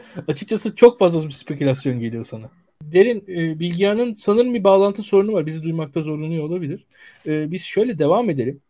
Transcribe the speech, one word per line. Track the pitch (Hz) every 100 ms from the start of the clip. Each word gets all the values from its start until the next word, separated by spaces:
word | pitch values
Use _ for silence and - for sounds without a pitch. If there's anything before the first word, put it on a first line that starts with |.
| - 175 -
açıkçası | 143 - 220 214
çok | - 240 240
fazla | 185 170 156
bir |
spekülasyon | 139 - 143 139 131 139 123
geliyor | 113 117
sana. | 113 110 110 _ _ -
Derin, | 151 180 233 220 196
e, | 175 165 156
Bilgehan'ın | 175 175 196 214 240
sanırım | 214 - 214 247
bir | 240
bağlantı | 196 196 202 202
sorunu | 208 196 208
var. | 202
Bizi | 156 160
duymakta | 160 160 147 170
zorlanıyor | 156 151 156 165
olabilir. | 151 180 147 190 _ _ - _
E, | - 151 151
biz | 180
şöyle | - 190 247 160
devam | 147 202 233
edelim. | 139 117 -